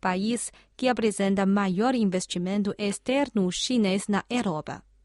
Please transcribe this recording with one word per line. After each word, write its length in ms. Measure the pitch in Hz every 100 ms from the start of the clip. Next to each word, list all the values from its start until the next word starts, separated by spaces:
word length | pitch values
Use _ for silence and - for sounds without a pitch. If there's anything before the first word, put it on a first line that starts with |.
país 500 | 190 185 208 240 - - _ -
que 140 | 254
apresenta 560 | 240 220 196 196 196 196
maior 500 | 202 196 180 240 254
investimento 800 | 202 185 - 180 180 208 202 196
externo 720 | 202 202 - 269 285 208 185
chinês 600 | - - 254 202 196 -
na 160 | 196 -
Europa. 540 | 247 208 151 147 - - _